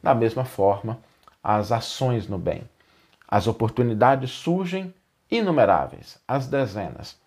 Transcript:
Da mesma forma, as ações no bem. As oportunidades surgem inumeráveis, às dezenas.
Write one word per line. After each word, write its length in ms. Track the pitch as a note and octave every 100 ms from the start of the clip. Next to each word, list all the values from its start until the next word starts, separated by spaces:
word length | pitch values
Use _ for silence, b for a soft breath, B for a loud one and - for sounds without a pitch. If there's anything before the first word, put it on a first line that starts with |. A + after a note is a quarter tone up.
Da 120 | -
mesma 300 | A#2+ A2+ B2+
forma, 540 | B2 - G2 G2+ A2 A#2 b b b b
as 300 | - G#2+ G2+
ações 560 | A#2 - - C3 A#2+ G2
no 100 | G2
bem. 240 | - E2 - _ b b b b -
As 200 | G#2 G#2+
oportunidades 840 | A2 A2 - A#2+ G#2+ A#2+ C3+ B2+
surgem 640 | - - F3+ F3+ F#3+ F3+ - _ _ _
inumeráveis, 880 | A#3 G3+ D3+ G#2 E2+ C2+ - - - -
às 200 | C#3 B2+
dezenas. 720 | C#3 B2 G2+ F2 - G#2 -